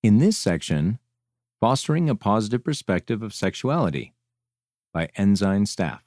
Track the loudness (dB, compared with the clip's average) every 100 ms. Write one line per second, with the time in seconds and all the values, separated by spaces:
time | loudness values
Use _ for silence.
0 | 6 6 4 2 -2 -2 -2 -2 0 -4
1 | _ _ _ _ _ _ 0 0 0 0
2 | 0 0 0 0 0 -4 -4 -6 -2 -2
3 | -2 -6 -6 -4 -4 -4 -4 0 -2 -4
4 | -8 _ _ _ _ _ _ _ _ -6
5 | -6 0 2 2 2 0 -2 -2 -6 -6